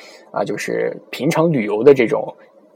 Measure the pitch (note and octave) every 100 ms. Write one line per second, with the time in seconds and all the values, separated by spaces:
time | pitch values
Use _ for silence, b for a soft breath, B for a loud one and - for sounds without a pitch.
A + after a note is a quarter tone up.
0 | B B B - G2+ G#2 - A1+ A#1 -
1 | - - C#3 D#3+ E3+ C#3+ G#2 G#2 C3 C3+
2 | A2 A2 D#3+ - b - _